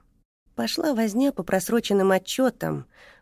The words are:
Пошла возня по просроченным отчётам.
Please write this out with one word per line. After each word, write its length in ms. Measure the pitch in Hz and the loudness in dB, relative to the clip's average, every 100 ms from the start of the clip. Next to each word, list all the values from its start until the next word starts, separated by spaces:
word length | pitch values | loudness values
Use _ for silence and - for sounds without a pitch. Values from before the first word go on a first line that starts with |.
| _ _ _ _ _ - | _ _ _ _ _ -6
Пошла 400 | 233 - 320 226 | -4 -2 -2 0
возня 360 | 220 214 277 | 0 2 0
по 120 | 226 | -2
просроченным 680 | 170 190 - 233 - 202 190 | -2 -2 0 -2 2 2 4
отчётам. 760 | 190 - - 262 - 160 147 - _ - - | 2 0 0 0 0 -4 -6 -8 _ -20 -20